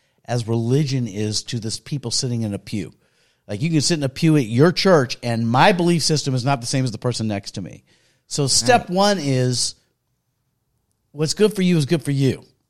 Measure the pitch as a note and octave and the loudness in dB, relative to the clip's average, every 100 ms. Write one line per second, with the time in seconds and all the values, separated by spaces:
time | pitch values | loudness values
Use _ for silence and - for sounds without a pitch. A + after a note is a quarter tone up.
0 | _ _ - A#2+ G#2+ A#2 A2+ C#3 C#3+ C3 | _ _ -6 -6 -2 -2 0 0 0 -2
1 | A#2 G2 G#2+ G#2 - A#2+ A2 - - C#3+ | -4 -6 -4 -6 -6 -8 -8 -10 -8 -8
2 | A#2 - B2+ A#2 A2 G2 - G#2 D2+ - | -6 -4 -4 -4 -4 -6 -6 -8 -8 -12
3 | _ _ _ _ - G2+ E3 D#3 - E3 | _ _ _ _ -12 -6 -2 0 0 -2
4 | C3+ - E3 D3+ G#2+ A#2+ E3+ - G3 D#3+ | -4 0 2 4 2 4 4 4 4 4
5 | A#2+ - A#2+ A#2 A2+ B2 F#3 F3+ E3+ E3+ | 2 -4 -4 -2 2 4 4 4 2 0
6 | - D3+ C#3+ C3 B2+ C#3 A#2 C3+ C3 G#2 | 0 -2 -2 -2 0 -2 -2 -2 -2 -4
7 | B2 A#2+ A2 G2+ - G#2+ F2 - _ _ | -4 -4 -4 -4 -8 -12 -12 -16 _ _
8 | _ _ - - C3+ - A#2 A#3+ - F3+ | _ _ -10 -4 0 0 4 2 2 2
9 | G3+ G3 C#3+ B2+ B2+ A#2+ - - _ _ | 2 2 0 0 0 0 -4 -8 _ _
10 | _ _ _ _ _ _ _ _ _ _ | _ _ _ _ _ _ _ _ _ _
11 | _ D3 D#3 - G#3 G3 F3+ E3+ C#3 E3+ | _ -4 -2 2 0 2 2 2 2 0
12 | D3 C#3 C3+ - - _ | 0 0 0 0 -8 _